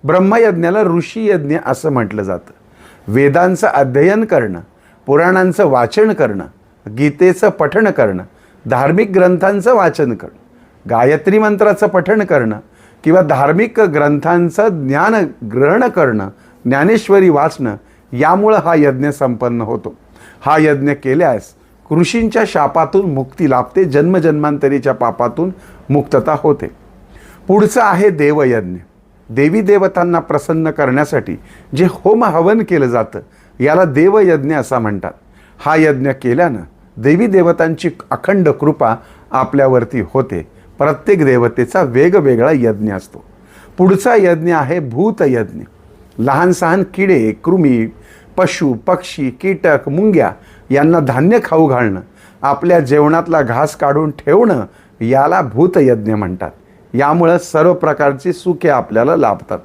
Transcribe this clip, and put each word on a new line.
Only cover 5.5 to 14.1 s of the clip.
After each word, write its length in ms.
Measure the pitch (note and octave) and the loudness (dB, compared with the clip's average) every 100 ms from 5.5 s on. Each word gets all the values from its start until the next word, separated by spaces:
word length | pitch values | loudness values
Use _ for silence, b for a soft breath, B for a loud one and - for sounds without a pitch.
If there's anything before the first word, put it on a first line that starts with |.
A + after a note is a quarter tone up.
| E3+ F3+ | 2 2
वाचन 460 | C3 A#2 - A3 | 2 0 2 0
करणं, 320 | G3 B2+ G2 D#2 _ _ _ G#2+ A2 | 2 -2 -4 -10 _ _ _ -16 -2
गीतेचं 520 | D3 C#3+ F#3 F3+ G#3 | -2 2 0 2 0
पठण 420 | - D#3 G3 G#3 | 0 -2 0 0
करणं, 320 | D#3 A2+ F#2 F#2 b b b - | 0 -2 -2 -10 b b b -4
धार्मिक 420 | B2 C#3 F3 A3 | -2 0 0 0
ग्रंथांचं 640 | F#3+ F3+ F3+ F#3+ G3+ G3 A#3+ | 2 2 2 0 0 0 2
वाचन 380 | F3 C#3+ C3+ | 0 0 -4
करणं, 240 | G#2 - - _ b b b - | -4 -12 -20 _ b b b -4
गायत्री 500 | A2+ B2+ D3+ E3 G#3 | 0 2 2 2 2
मंत्राचं 480 | G#3+ G3+ G#3+ G3 G3+ | 2 2 0 2 0
पठण 360 | F#3+ E3+ G#3+ | 0 0 -2
करणं 360 | G3 D3+ A2+ G#2+ - b b b | 0 0 -2 -6 -12 b b b
किंवा 180 | D#3 F3+ | 0 2
धार्मिक 580 | D#3 C3+ C#3 E3 A3+ A3+ | 2 0 2 0 0 0
ग्रंथांचं 1080 | G3+ D3 D3 | 0 2 0